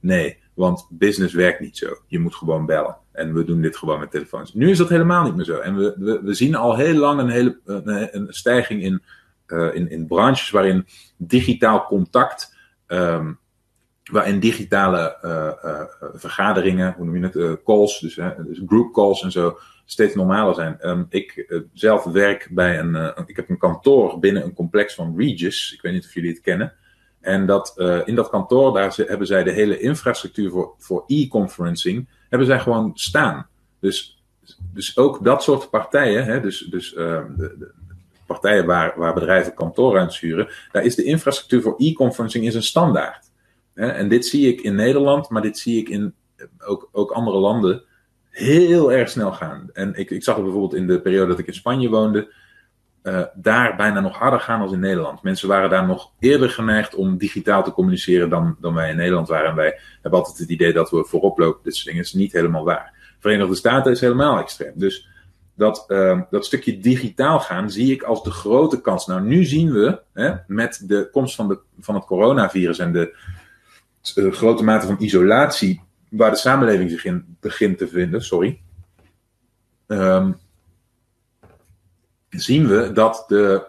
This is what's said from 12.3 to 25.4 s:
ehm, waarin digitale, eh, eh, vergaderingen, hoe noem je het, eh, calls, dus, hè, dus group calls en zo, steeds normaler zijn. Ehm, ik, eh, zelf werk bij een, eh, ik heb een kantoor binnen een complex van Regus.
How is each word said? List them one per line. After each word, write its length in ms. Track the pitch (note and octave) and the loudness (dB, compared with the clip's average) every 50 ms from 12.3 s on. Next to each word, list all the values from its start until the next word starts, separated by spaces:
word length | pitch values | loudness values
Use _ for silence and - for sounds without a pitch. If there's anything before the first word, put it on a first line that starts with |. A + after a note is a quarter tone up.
| - - - - _ _ _ _ _ _ _ | -2 -12 -16 -18 _ _ _ _ _ _ _
ehm, 460 | _ F2 F2+ F2+ E2+ E2+ D#2+ D#2 D#2 D#2 _ _ _ _ _ _ _ _ _ _ _ _ _ _ - | _ -2 -2 0 0 -2 -2 -4 -8 -10 _ _ _ _ _ _ _ _ _ _ _ _ _ _ -2
waarin 300 | - G#2 - G2 G2+ G2 | 0 0 0 2 0 2
digitale, 760 | F#2 A#2 A2 - G#2 F2 G2+ G2 G2 F#2+ F2+ F2 E2 D#2+ - - - | 2 0 0 0 -4 -2 0 2 2 2 2 0 -2 -2 -6 -8 -10
eh, 260 | E2+ E2+ D#2+ D#2 D#2 | -8 -6 -4 -4 -6
eh, 360 | D#2 - - D#2+ D2+ D2+ D2+ D2+ - _ D2 D2 D2 | -8 -8 -10 -10 -10 -10 -10 -14 -16 _ -18 -18 -16
vergaderingen, 840 | E2 - E2+ - - G2 G#2 G2+ F#2+ F2 F#2+ F#2 F#2 F#2 F#2 F2+ | -14 -14 -12 -4 -2 0 2 2 2 2 2 2 2 0 -2 -4
hoe 80 | - F2 | -6 -6
noem 120 | E2+ E2 | -6 -4
je 60 | F2 F2+ | -4 -4
het, 140 | F#2 F2+ | -4 -2
eh, 160 | D#2 F2 E2 D#2+ - _ | -2 -2 -2 -4 -4 _
calls, 360 | - A2 G#2+ G#2 G#2 - - | 2 6 6 6 4 2 -6
dus, 160 | - D#2+ - | -10 -12 -10
hè, 280 | - F2 F2+ - - E2 | -6 -8 -8 -8 -8 -12
dus 180 | D2+ E2 E2+ F#2+ | -12 -12 -12 -2
group 260 | F2 G2+ A2+ A#2+ A#2 - | 2 4 4 4 4 2
calls 300 | - G2+ G2+ G2 - - | 2 4 4 2 0 -2
en 80 | F#2 | -6
zo, 280 | F2 F#2 E2+ E2+ E2+ - - - _ _ _ | -2 -2 -2 -2 -2 -6 -20 -20 _ _ _
steeds 300 | _ - - A2 G2+ - | _ 0 0 0 2 2
normaler 400 | G2+ F#2 F#2 F#2+ G#2 A2 G2 F2 | 0 0 0 2 2 2 0 0
zijn. 260 | - E2 D#2+ D#2 D2+ | 0 -4 -8 -8 -8
Ehm, 240 | - F2 F2 F2+ F2 E2 | -6 -4 -4 -4 -6 -4
ik, 220 | - F#2+ - - - | -4 -6 -6 -6 -14
eh, 240 | - - - E2+ E2+ - - _ | -14 -12 -8 -8 -10 -10 -10 _
zelf 320 | - - A2 G#2+ G2+ - | 0 2 2 2 2 0
werk 440 | F2+ E2 F#2+ G2+ G2+ G2 F#2+ - - | 0 0 2 2 2 0 -2 -8 -8
bij 280 | F2+ F2+ F2+ F2+ F2 D#2+ | -2 0 0 0 0 -2
een, 160 | D#2+ E2+ E2 | -2 -2 -2
eh, 280 | D#2+ D#2+ D#2+ - - F2 | -2 -4 -6 -8 -10 -14
ik 100 | - - | -12 -10
heb 120 | - - - | -12 -6 -6
een 100 | F#2 - | -4 0
kantoor 600 | - F#3 E3 - _ C#3 C#3 C3 G#2+ E2+ - E2+ | 0 -2 -2 2 _ 4 6 6 4 2 -2 2
binnen 260 | E2+ G2 G2 F#2+ D2 | 2 2 2 2 -4
een 100 | F2 - | -6 -8
complex 400 | - F2 E2 - G#2+ G#2 - - | -6 -8 -2 0 0 0 0 -4
van 200 | - E2+ E2 E2 | -10 -8 -8 -4
Regus. 560 | F2 A#2 C#3+ G#2+ E2+ | -2 -2 -2 -2 -2